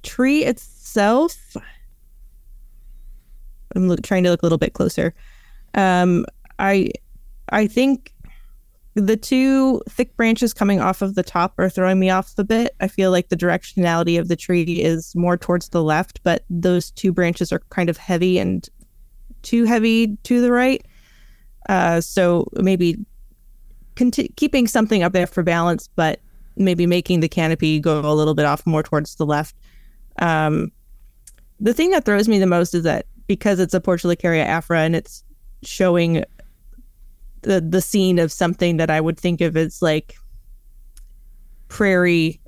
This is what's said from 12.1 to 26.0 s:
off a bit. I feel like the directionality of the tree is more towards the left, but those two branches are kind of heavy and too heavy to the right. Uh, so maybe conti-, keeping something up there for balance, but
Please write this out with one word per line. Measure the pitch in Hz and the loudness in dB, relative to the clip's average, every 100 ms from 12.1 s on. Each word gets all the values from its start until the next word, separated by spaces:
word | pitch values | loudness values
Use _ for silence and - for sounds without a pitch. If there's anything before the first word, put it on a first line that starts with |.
off | 185 - - | 0 -2 -4
a | |
bit. | 202 226 240 - | 0 0 0 -4
I | 190 | -6
feel | - 185 | 0 2
like | 180 - | 2 0
the | 170 | -2
directionality | 175 180 - - 175 165 170 170 | 0 -2 -4 -2 0 2 0 0
of | 170 | 0
the | 170 | -4
tree | - 175 | -2 -2
is | 165 170 160 165 - 175 | 0 0 0 -2 -4 -2
more | 175 175 | 0 0
towards | - 175 - | 0 -4 -2
the | 175 | -2
left, | 156 156 - - | 0 0 -4 -4
but | - 165 - | -2 -2 -4
those | 170 180 180 - | -2 0 0 -2
two | - 190 | -4 -2
branches | 175 170 170 175 | 0 -2 -2 -4
are | 175 - | -6 -6
kind | - 170 | -4 -2
of | 160 | -4
heavy | - 175 185 180 | -2 0 2 0
and | 95 - - - - - - - - - | 0 -4 -8 -20 -20 -20 -20 -20 -20 -16
too | - 233 | -2 0
heavy | 226 233 226 226 220 208 | 2 2 2 2 0 -4
to | - 240 | -2 2
the | 240 | 2
right. | 247 254 269 - - _ _ - - - - - | 2 2 0 -6 -20 _ _ -20 -20 -20 -14 -2
Uh, | 185 175 170 | 0 2 0
so | - - 175 175 - | 0 2 2 2 -2
maybe | - 190 185 175 165 208 - - _ - - - - - - | -2 0 2 0 -2 -10 -18 -20 _ -20 -20 -20 -20 -14 -2
conti-, | 247 285 - - | 0 0 -4 -2
keeping | 294 269 233 | 0 2 2
something | 240 220 214 | 2 2 2
up | 175 | 2
there | 190 175 | 0 -2
for | - | -2
balance, | 170 170 170 170 - | 0 0 0 -2 -4
but | - | -2